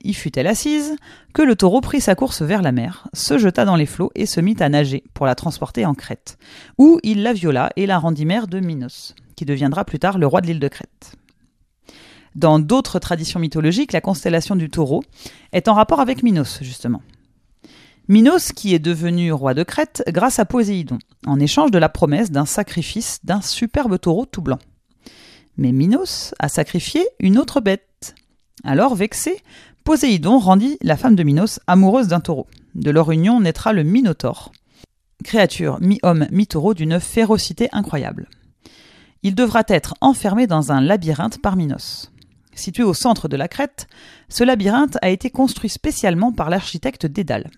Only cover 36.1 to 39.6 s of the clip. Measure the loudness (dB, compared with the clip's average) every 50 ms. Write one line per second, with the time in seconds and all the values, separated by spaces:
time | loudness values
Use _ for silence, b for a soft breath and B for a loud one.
36.1 | 2 2 2 0 0 0 0 0 -2 -2 0 0 0 -2 -2 -2 -2 -2 -4 -2
37.1 | 0 0 2 2 2 0 0 -4 -4 -4 -4 -2 -2 -4 -4 -4 -4 -6 -6 -6
38.1 | -10 -12 -16 -18 _ _ _ _ _ _ b b b b b b b b b b
39.1 | b b b -2 0 2 2 2 2 2